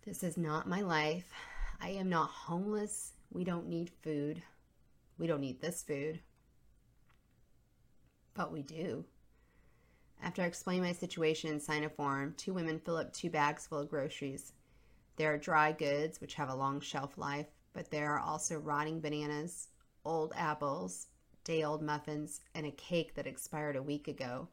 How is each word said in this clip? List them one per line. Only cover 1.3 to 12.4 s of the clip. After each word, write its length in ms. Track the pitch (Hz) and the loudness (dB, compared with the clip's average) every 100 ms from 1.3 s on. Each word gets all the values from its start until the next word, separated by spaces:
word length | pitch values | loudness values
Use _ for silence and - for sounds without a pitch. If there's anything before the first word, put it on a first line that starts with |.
| - - - - - | -14 -12 -2 -2 -2
I 120 | 175 | -4
am 180 | 196 185 | -2 4
not 200 | 170 147 | 4 4
homeless. 840 | - - 175 202 214 208 - - - - | 0 -4 -2 0 0 0 -4 -8 -14 -10
We 140 | 180 180 | -4 0
don't 220 | 175 170 | 0 -2
need 240 | 170 170 - | -2 -4 -6
food. 420 | - 151 143 160 - - - _ - - - - | -2 0 0 -2 -8 -20 -20 _ -20 -20 -20 -4
We 100 | 165 | 0
don't 140 | 151 | 2
need 200 | 139 127 | 0 -2
this 220 | 156 175 | -4 -4
food. 360 | - 143 147 160 - _ _ - - - _ - - - _ - - - _ _ - - - _ _ | -2 -2 -2 -4 -10 _ _ -20 -20 -20 _ -20 -20 -20 _ -20 -20 -20 _ _ -20 -20 -20 _ _
But 180 | - 170 | -6 -4
we 100 | 160 | -4
do. 440 | 139 156 175 127 170 - - - - _ - - _ - - - | -6 -4 -2 -2 -6 -14 -20 -20 -20 _ -20 -20 _ -20 -20 -8
After 220 | 196 170 | -6 0
I 40 | 180 | 0
explain 360 | 175 - 180 | 0 0 2
my 120 | 180 | 2
situation 580 | 175 175 - 160 156 160 | 0 -4 2 4 4 0
and 100 | 151 | -2
sign 220 | 147 151 | 0 0
a 60 | 151 | 0
form, 440 | 151 143 139 139 | 0 0 2 0
two 160 | - | -4